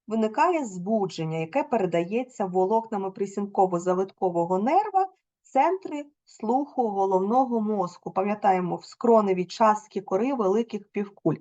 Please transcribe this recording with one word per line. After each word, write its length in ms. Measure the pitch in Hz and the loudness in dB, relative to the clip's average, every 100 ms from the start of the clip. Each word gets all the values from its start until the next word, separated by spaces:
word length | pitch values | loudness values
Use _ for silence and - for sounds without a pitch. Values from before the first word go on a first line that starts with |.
| - | -6
виникає 580 | 220 220 247 339 330 | -2 0 2 2 2
збудження, 760 | 233 185 185 220 190 - 160 160 | -2 -6 -2 -2 -2 -4 -4 -4
яке 240 | 160 277 | -2 -2
передається 800 | 294 226 185 170 175 226 254 - | 0 0 0 0 0 -4 -6 -6
волокнами 680 | 190 185 185 226 220 202 190 | -2 0 2 2 -2 -6 -6
присінково-завиткового 1500 | 190 196 202 202 202 185 175 180 185 190 - 185 170 170 185 | -6 -6 -6 -4 0 0 0 -2 -2 -2 -2 -2 0 0 0
нерва 460 | 233 359 440 381 | 2 2 2 0
в 40 | 381 _ _ _ | -2 _ _ _
центри 640 | _ 269 320 381 381 294 294 _ | _ 2 2 0 -6 -10 -12 _
слуху 640 | _ - 220 262 285 - 220 | _ -10 -2 -2 -2 -2 -2
головного 720 | 196 190 185 202 254 254 226 | 0 2 2 2 2 2 0
мозку. 500 | 214 208 180 - 180 | -2 -2 -4 -6 -8
Пам'ятаємо, 640 | 190 202 208 202 185 180 170 | -4 -2 0 2 2 0 -4
в 80 | |
скроневій 600 | - - 233 226 196 185 | -10 -2 4 4 4 0
частці 560 | 180 - 220 214 - 196 | -2 2 4 2 -2 -10
кори 340 | - 190 254 | -2 -2 0
великих 540 | 254 190 214 233 208 - | 0 0 0 -2 -8 -8
півкуль 480 | 202 202 - 165 - | -6 -6 -4 -2 -2